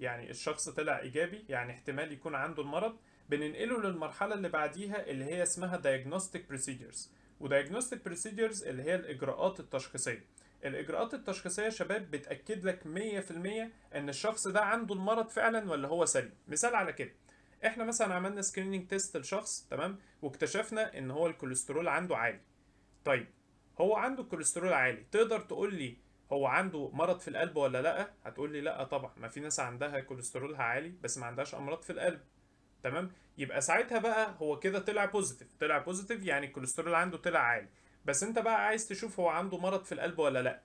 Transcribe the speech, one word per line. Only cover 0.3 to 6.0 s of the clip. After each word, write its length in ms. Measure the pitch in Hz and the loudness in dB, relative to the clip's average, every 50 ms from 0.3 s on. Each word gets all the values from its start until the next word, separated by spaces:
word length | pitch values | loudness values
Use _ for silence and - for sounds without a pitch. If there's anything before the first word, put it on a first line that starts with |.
الشخص 380 | 113 - - 151 151 - - 160 | -10 -6 -4 -4 -2 -2 -4 -6
طلع 300 | 135 - 156 151 139 - | -2 -2 0 0 0 0
إيجابي 440 | - 131 123 151 170 170 190 214 - - | -2 -4 0 0 0 0 -2 -8 -8 -4
يعني 240 | 135 120 120 123 123 | -4 -4 -2 -4 -6
احتمال 400 | 127 - - 135 139 156 160 147 | -10 -6 -6 -4 -4 -4 -4 -6
يكون 220 | 131 - 165 151 | -8 -8 -4 -2
عنده 280 | 135 143 160 160 151 139 | -2 -2 -2 -2 -4 -4
المرض، 340 | 143 147 170 202 226 220 - - - - - - - | -2 0 0 0 0 -2 -6 -18 -20 -20 -20 -6 -2
بننقله 540 | 147 143 151 151 - - 214 233 254 233 208 | -2 0 0 -2 -2 -2 -2 0 0 0 0
للمرحلة 520 | 196 180 165 160 147 - - 202 202 214 | 0 0 0 -4 -4 -2 -2 -2 0 0
اللي 140 | 196 190 165 | -2 -2 0
بعديها 580 | 156 156 151 147 147 180 202 202 208 208 - - | 2 2 2 2 0 -4 -6 -4 -4 -4 -4 -4
اللي 140 | 139 135 139 | -4 -4 -4
هي 180 | 147 170 180 175 | -2 0 0 2
اسمها 380 | 170 - 180 180 180 180 165 - | 2 2 0 -2 -2 -2 2 4
diagnostic 580 | 139 135 131 | 4 4 4